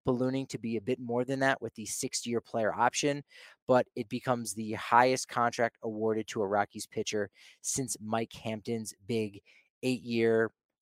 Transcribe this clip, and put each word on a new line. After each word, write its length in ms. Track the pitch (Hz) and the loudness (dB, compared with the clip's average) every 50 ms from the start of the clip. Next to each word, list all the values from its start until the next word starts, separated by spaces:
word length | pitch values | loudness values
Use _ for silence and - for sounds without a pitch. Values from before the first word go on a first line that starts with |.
| - | -2
ballooning 420 | 131 127 120 127 127 131 135 135 - | 0 0 2 2 0 0 -2 -4 -6
to 100 | - 135 | -8 -8
be 180 | 110 117 117 | -6 -4 -4
a 60 | 110 98 | -4 -2
bit 180 | 104 127 123 | -2 -4 -4
more 240 | 127 120 117 123 123 | -4 -2 -2 -2 0
than 160 | 123 135 135 | 0 0 2
that 220 | 135 135 135 - - | 2 2 2 2 -2
with 120 | 113 - | -8 -8
the 120 | - 110 | -10 -10
six-year 540 | 104 - - - 127 - - - 120 117 113 - | -8 -8 -6 -6 -6 -6 -6 -4 -2 -2 -2 -2
player 320 | - - 120 110 101 80 | -2 -2 0 0 0 2
option, 480 | 90 117 123 - - - 147 143 143 139 _ - - - - - _ _ | 4 2 2 2 2 0 0 0 -2 -6 _ -18 -20 -20 -20 -20 _ _
but 200 | - 127 123 117 - - | 4 4 4 4 2 -2
it 120 | - 120 110 | -8 -6 -6
becomes 420 | - 123 - - 127 120 117 110 - | -6 -4 0 0 0 0 -2 -6 -8
the 200 | 107 113 107 107 | -6 -6 -6 -6
highest 540 | 101 - - 120 120 123 131 131 127 - | -6 0 4 6 8 8 8 6 2 -2
contract 520 | - - 127 120 120 117 - 120 117 - _ - | -4 -2 0 0 2 2 2 0 0 0 _ -8
awarded 440 | 117 110 107 110 110 110 107 107 | -8 -4 -2 0 0 0 0 -2
to 160 | - - 120 104 | -4 -2 -2 -2
a 40 | |
Rockies 400 | 95 101 104 101 - - 110 98 | 0 2 2 0 0 -2 -10 -14
pitcher 440 | - - 113 107 - - 107 101 95 _ _ - - - _ - | -10 -6 -6 -4 -2 -2 -2 -2 -4 _ _ -20 -20 -20 _ -8
since 340 | - - - 135 120 - - | -4 -4 -4 -4 -4 -6 -8
Mike 360 | 104 107 110 113 117 110 - | -6 -4 -4 -2 -4 -4 -8
Hampton's 580 | - - 117 113 110 98 - 117 113 110 101 - _ 98 | -10 -8 -6 -6 -6 -4 -4 -4 -4 -6 -8 -12 _ _
big 340 | 95 120 113 110 107 101 98 - _ - _ _ _ _ _ - | -4 -2 -2 -2 -4 -6 -12 -20 _ -20 _ _ _ _ _ -2
eight-year, 680 | 131 127 117 78 120 117 113 113 113 113 113 113 110 - _ _ _ _ _ | -2 -2 -2 -2 -2 0 2 4 4 6 4 4 2 0 _ _ _ _ _